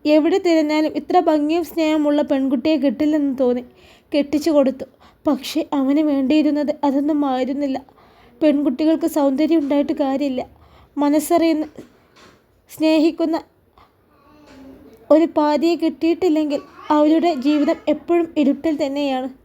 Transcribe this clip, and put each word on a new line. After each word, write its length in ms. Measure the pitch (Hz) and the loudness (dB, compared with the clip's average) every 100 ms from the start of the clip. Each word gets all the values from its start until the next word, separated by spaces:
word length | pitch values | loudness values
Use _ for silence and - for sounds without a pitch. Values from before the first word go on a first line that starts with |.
എവിടെ 340 | 294 302 311 381 | 4 4 4 0
തിരഞ്ഞാലും 540 | 370 330 302 302 311 - | 2 2 2 0 0 -4
ഇത്ര 240 | - 359 | 0 0
ഭംഗിയും 440 | 349 311 294 330 | 2 0 0 -2
സ്നേഹമുള്ള 580 | 320 - 311 311 294 294 | -4 -2 0 0 0 0
പെൺകുട്ടിയെ 540 | 294 285 269 254 311 311 | 0 0 0 -2 0 0
കിട്ടില്ലെന്ന് 640 | 277 208 302 311 285 262 | 0 0 0 0 -2 -2
തോന്നി. 260 | 254 247 247 - - - _ | -2 -2 -6 -20 -20 -20 _
കെട്ടിച്ചു 380 | 294 285 302 302 | -2 0 -2 2
കൊടുത്തു. 340 | 294 269 262 - _ - _ - | 2 2 -2 -12 _ -20 _ -4
പക്ഷേ 400 | 277 - 294 311 | -4 -4 -6 -4
അവന് 280 | 294 262 285 | -2 0 0
വേണ്ടിയിരുന്നത് 760 | 311 277 262 302 302 294 294 294 | 0 0 0 2 2 0 -2 -2
അതൊന്നും 420 | 285 269 294 302 285 | -2 0 -2 -2 -2
ആയിരുന്നില്ല. 580 | 254 254 277 285 269 - _ _ _ - _ | -2 -4 -4 -4 -6 -10 _ _ _ -20 _
പെൺകുട്ടികൾക്ക് 680 | 311 285 294 247 311 320 330 | 0 2 0 0 0 0 0
സൗന്ദര്യം 520 | - 277 269 311 330 | 0 0 0 0 0
ഉണ്ടായിട്ട് 340 | 285 285 285 | 0 -2 -2
കാര്യമില്ല. 540 | 302 277 269 285 254 - - _ _ _ - | -2 -2 -2 -4 -4 -8 -16 _ _ _ -4
മനസ്സറിയുന്ന, 680 | 285 302 302 339 330 311 302 - - _ _ _ - _ _ _ _ | 0 0 2 2 2 0 -4 -12 -20 _ _ _ -20 _ _ _ _
സ്നേഹിക്കുന്ന 720 | - 311 320 320 320 330 320 - _ _ _ _ _ _ _ _ - - - - - - - - | -4 0 2 2 0 -4 -4 -8 _ _ _ _ _ _ _ _ -20 -20 -20 -20 -20 -20 -20 2
ഒരു 160 | 294 330 330 | 2 4 0
പാതിയെ 380 | 302 302 330 | 0 0 0
കിട്ടിയിട്ടില്ലെങ്കിൽ 880 | 339 320 - 330 330 370 311 302 285 - - - | 0 -2 -2 -2 0 0 0 -2 -4 -8 -20 -2
അവരുടെ 440 | 302 302 320 330 | 2 4 4 2
ജീവിതം 420 | 302 262 302 294 320 - | 0 0 0 0 -2 -2
എപ്പോഴും 460 | 294 - 349 330 311 | -4 0 -2 -2 0
ഇരുട്ടിൽ 500 | 285 285 330 294 294 | 0 0 -2 -4 -4
തന്നെയാണ്. 420 | 277 285 262 262 262 | -4 -4 -4 -6 -12